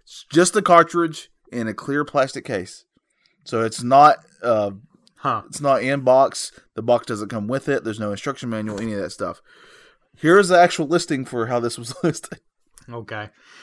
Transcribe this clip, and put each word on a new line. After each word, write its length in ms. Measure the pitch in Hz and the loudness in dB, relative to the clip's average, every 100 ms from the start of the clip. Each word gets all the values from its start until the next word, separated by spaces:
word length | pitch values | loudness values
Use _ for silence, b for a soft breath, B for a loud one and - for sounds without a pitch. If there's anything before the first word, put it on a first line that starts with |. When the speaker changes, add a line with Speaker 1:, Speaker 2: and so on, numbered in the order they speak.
Speaker 1:
It's 220 | _ - - | _ -20 -2
just 240 | 151 185 214 | 2 2 2
a 60 | |
cartridge 680 | 185 170 165 175 165 156 - _ _ | 6 6 6 0 -4 -6 -20 _ _
in 160 | 120 110 | -10 -8
a 60 | |
clear 300 | 110 - 143 147 | -8 -6 -6 -2
plastic 400 | 143 135 135 - | -2 -2 -4 -8
case. 400 | 104 92 - _ _ _ _ _ _ - | -8 -8 -16 _ _ _ _ _ _ -6
So 180 | 113 | -4
it's 180 | 113 - | -4 -4
not, 360 | 120 135 151 - _ _ | 4 8 8 6 _ _
uh, 280 | 120 110 101 98 _ _ _ _ | 0 0 -2 -6 _ _ _ _
Speaker 2:
Huh. 240 | 143 113 - | -6 -6 -8
Speaker 1:
it's 140 | - | -4
not 200 | 143 131 | 0 0
in 180 | 127 139 | 0 -2
box. 500 | 127 131 135 - - b b - | 4 4 4 0 -12 b b -6
The 60 | |
box 240 | 117 120 - | 0 0 -2
doesn't 220 | 107 104 | -8 -8
come 180 | 117 104 | -8 -6
with 200 | 131 - | -6 -4
it. 160 | 139 | -4
There's 160 | 113 104 | -4 -6
no 120 | 107 | -6
instruction 380 | 98 - 135 123 | -6 -8 -8 -8
manual, 300 | 110 107 101 | -6 -6 -8
any 140 | 113 | -8
of 60 | 104 | -6
that 80 | 87 | -8
stuff. 300 | - 92 - b b b b b b b _ | -8 -10 -10 b b b b b b b _
Here's 340 | 151 190 185 | 4 4 6
the 80 | 180 | 6
actual 280 | 175 - 147 | 4 2 -2
listing 380 | 170 - 143 127 | -2 0 -4 -4
for 220 | 123 113 | -6 -2
how 120 | 120 | -2
this 180 | 117 117 | -4 -6
was 160 | 120 127 | -12 -4
<laughs> 40 | |
listed. 360 | - - - - _ _ _ _ - | -4 -4 -10 -18 _ _ _ _ -16
Speaker 2:
Okay. 400 | 117 107 110 104 b b b | -16 -12 -12 -12 b b b